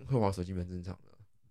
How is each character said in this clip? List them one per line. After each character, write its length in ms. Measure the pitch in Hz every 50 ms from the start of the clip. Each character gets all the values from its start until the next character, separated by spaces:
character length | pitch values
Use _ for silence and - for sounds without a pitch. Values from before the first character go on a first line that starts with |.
| -
会 120 | - 135 -
滑 120 | 95 98
手 120 | 98 92 87
机 80 | 90
蛮 160 | 95 90 87
正 160 | 90 90 90 87
常 140 | 90 90 87 -
的 60 | -
啊。 80 | - - 104 - _ _ _ -